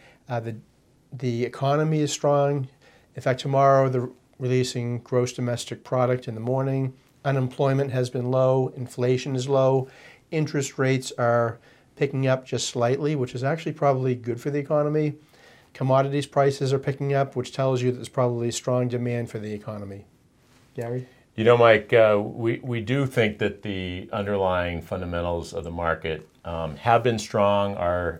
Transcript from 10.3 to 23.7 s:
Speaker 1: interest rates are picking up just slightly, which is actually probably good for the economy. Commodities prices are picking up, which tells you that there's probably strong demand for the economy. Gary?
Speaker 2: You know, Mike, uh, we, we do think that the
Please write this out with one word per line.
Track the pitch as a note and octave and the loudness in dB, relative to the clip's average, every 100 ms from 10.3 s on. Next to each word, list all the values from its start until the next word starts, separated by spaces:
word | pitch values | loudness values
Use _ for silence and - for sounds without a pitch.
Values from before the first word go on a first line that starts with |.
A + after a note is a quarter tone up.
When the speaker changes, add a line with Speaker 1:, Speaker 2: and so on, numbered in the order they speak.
Speaker 1:
interest | D#3+ D3+ D3 C3+ - | -4 -2 -2 -4 -2
rates | C3 C3 C3 - | 0 0 -2 -2
are | A#2+ A#2+ A#2 A2+ - _ _ - | 2 2 0 -4 -16 _ _ -4
picking | C#3+ C3+ C3+ | -2 0 0
up | C3 - | 0 -2
just | B2 - | -6 -4
slightly, | B2+ A#2 C#3 D3 D3+ | 0 0 0 -2 -2
which | B2 | -4
is | B2 | -4
actually | C3 D#3+ D#3+ | -4 -4 -6
probably | D3+ C#3+ C3 C3 B2+ | -2 0 2 0 -2
good | A#2 A#2 | -4 -6
for | D3 | -4
the | C#3+ | -4
economy. | C#3 D3+ D3 D3+ D3+ D3 - - - - _ | 0 0 2 0 -2 -4 -14 -20 -20 -20 _
Commodities | - C3+ C3 C#3 C#3+ C#3+ | -4 2 2 2 -2 -2
prices | - C#3 C#3 C3+ | 2 2 2 0
are | C3+ | 0
picking | C#3 C3+ C#3 | -2 -4 0
up, | C#3 C#3 | 0 0
which | C3 A#2+ | -4 -6
tells | - C3+ B2+ | -2 0 2
you | B2+ | 0
that | B2 | -2
there's | A#2 | -4
probably | - B2 A#2+ A#2 | -2 0 0 -4
strong | A2 - B2+ B2 | -4 -2 0 0
demand | A#2+ A#2+ A#2+ A2+ | -2 -4 -4 -6
for | A2+ | -8
the | G#2+ | -8
economy. | G#2 A2 G#2+ G2+ G2 - _ _ _ _ _ _ - | -10 -10 -12 -12 -14 -18 _ _ _ _ _ _ -10
Gary? | A#2 B2+ B2+ - _ - | -6 -6 -8 -16 _ 2
Speaker 2:
You | A2 | 6
know, | A#2+ | 8
Mike, | A#2 G#2+ G#2 | 10 8 6
uh, | A#2 A2 G#2 | 8 8 6
we, | G#2 - A2+ B2 | 2 -2 -2 -2
we | C3 A#2 | -4 -4
do | G#2 C3+ C3+ | -2 0 0
think | C3+ G#2+ G#2 | 2 0 0
that | G#2 G2+ | -4 -4
the | G#2+ | -8